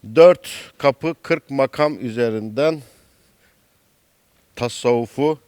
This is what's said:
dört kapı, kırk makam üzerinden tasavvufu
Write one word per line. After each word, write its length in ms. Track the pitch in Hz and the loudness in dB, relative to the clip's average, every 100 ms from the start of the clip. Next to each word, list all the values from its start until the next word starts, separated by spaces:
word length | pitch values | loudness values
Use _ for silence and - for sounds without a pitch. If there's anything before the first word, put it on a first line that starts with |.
| 107 | -2
dört 580 | 117 170 180 - - - _ | 6 6 6 -4 -18 -20 _
kapı, 360 | 143 127 160 160 | -2 -2 -8 -10
kırk 280 | - 160 _ | -4 -4 _
makam 560 | 139 135 - 151 117 120 | -4 -2 0 -2 -2 -8
üzerinden 760 | 113 117 110 107 107 156 160 127 _ _ _ _ _ _ _ _ _ _ _ _ _ _ _ _ - | -4 -2 -4 -6 -2 -2 -2 -14 _ _ _ _ _ _ _ _ _ _ _ _ _ _ _ _ -8
tasavvufu 800 | 120 - 127 120 117 - 147 151 | -8 -4 0 0 -2 -2 -2 -2